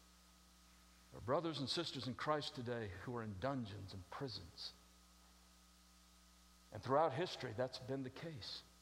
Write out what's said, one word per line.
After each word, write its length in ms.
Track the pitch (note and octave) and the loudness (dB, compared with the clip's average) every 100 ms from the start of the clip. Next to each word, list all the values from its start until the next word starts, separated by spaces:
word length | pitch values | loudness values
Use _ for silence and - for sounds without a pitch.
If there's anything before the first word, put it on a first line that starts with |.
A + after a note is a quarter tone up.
| - - - - - - - - - - - | -20 -20 -20 -20 -20 -20 -20 -20 -20 -20 -14
There 80 | - | -4
are 40 | |
brothers 380 | G2 D3+ E3 C#3+ | 2 4 4 2
and 80 | C3 | 2
sisters 380 | F3+ D#3+ C3+ B2 | 2 0 -2 -2
in 40 | |
Christ 420 | A2+ D3+ D3+ C#3 | 0 2 2 2
today 340 | - A#2+ A#2+ G#2 F2+ | -4 -2 0 -2 -4
who 140 | - A#2+ | -4 -2
are 60 | |
in 120 | A2 F#2+ | -2 0
dungeons 540 | C3 C#3 G#2+ F#2+ F#2+ | 0 2 -2 -6 -8
and 160 | G2+ F2 | -8 -8
prisons. 640 | - C#3 G2 F2 - - - - - - - - - - - - - - - - - - - - - - | -4 -4 -4 -8 -10 -10 -10 -20 -20 -20 -20 -20 -20 -20 -20 -20 -20 -20 -20 -20 -20 -20 -20 -20 -20 -12
And 80 | A2 | -4
throughout 320 | B2 C#3 D#3+ | 6 8 8
history, 400 | B2+ F3+ - B2 A2 | 4 0 0 -2 0
that's 220 | B2+ - | 0 -2
been 240 | B2 C3+ | -2 -2
the 80 | C3 | -2
case. 500 | - E3 C#3+ - - - - | -6 -8 -6 -6 -8 -10 -20